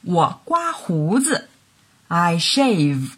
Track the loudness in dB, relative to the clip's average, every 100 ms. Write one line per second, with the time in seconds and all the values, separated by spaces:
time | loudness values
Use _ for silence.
0 | 0 0 0 -2 -4 -2 -2 -6 -4 -2
1 | 0 0 0 -2 -6 _ _ _ _ _
2 | _ 0 0 0 0 2 2 4 2 0
3 | -6